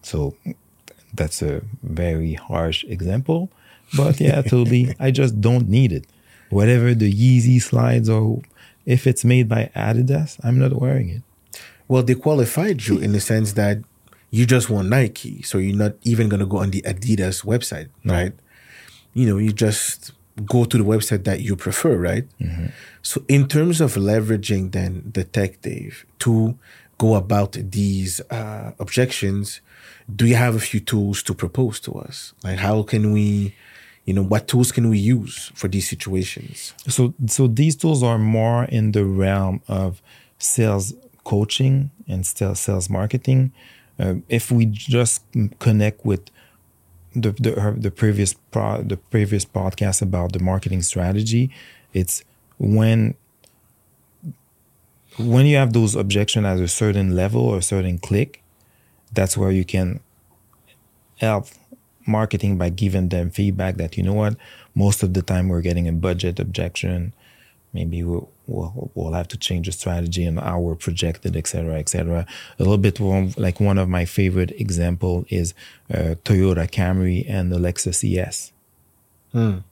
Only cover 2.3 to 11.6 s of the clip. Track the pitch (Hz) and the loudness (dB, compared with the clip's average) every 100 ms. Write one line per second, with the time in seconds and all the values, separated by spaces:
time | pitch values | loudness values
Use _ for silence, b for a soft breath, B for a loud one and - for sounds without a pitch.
2.3 | 76 - 85 82 80 - 92 87 107 139 | -6 -6 -4 -2 -4 -6 -6 -2 -2 0
3.3 | 165 185 b b b b 143 147 143 147 | -2 -4 b b b b 0 2 2 2
4.3 | 139 131 123 117 123 127 - 135 131 135 | 2 2 2 4 4 2 0 0 2 2
5.3 | 107 110 123 107 113 131 76 - b b | 2 2 4 4 4 4 0 -8 b b
6.3 | b b 98 107 123 120 117 107 98 127 | b b 4 6 6 4 4 4 4 6
7.3 | 123 117 123 - 123 120 120 110 110 110 | 6 6 4 4 2 2 2 2 2 2
8.3 | 117 - B B B - 127 131 123 120 | -2 -8 B B B 0 2 4 2 4
9.3 | 127 113 113 110 - 104 113 127 143 156 | 4 4 0 -2 -2 -2 0 2 0 -2
10.3 | - 117 127 131 123 123 135 95 95 - | -4 0 2 2 0 0 0 -2 -6 -12
11.3 | _ _ B | _ _ B